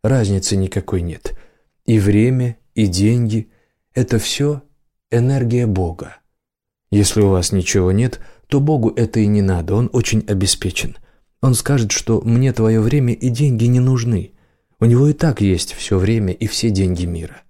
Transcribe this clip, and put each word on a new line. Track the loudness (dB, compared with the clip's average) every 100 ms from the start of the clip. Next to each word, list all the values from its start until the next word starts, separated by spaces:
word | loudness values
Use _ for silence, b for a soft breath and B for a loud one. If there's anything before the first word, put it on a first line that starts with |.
Разницы | 2 0 2 0 -2 -2
никакой | -2 -4 -4 -6
нет. | -6 -8 -10 -12 b b b b 0
И | 2
время, | 4 2 2 0 -2 -6 _
и | -2 -2
деньги — | 2 2 2 0 -2 -6 _ _ _ _
это | -4 -2 -2
все | -4 -4 -4 -4 _ _ _ _ _
энергия | 0 0 0 0 0 0
Бога. | 0 -2 -6 -14 -18 _ _ _ _ _ _ _
Если | 0 2 2
у | 2
вас | 2 0
ничего | -2 0 0 2
нет, | 2 0 -4 b b b
то | 0
Богу | 2 0 0
это | 0 -2 2
и | 2
не | 2
надо, | 2 0 -2
он | -2 0
очень | -2 0 -2 0
обеспечен. | -2 0 -2 -4 -6 -8 -10 -20 _ _ _
Он | 0
скажет, | 0 0 0 0
что | -4 -2 -2
«мне | 2 2 2
твое | 2 2 2
время | 2 2 0
и | 0 -2
деньги | 0 0 2
не | 2 4
нужны». | 2 0 0 -2 -4 _ _ _ _ _
У |
него | 2 4 4
и |
так | 2 0 2
есть | 2 0 -2
все | -10 -2 0
время | 2 0 0
и | -4 -6
все | -2 -2
деньги | 0 0 -2 -4
мира. | -6 -10 -16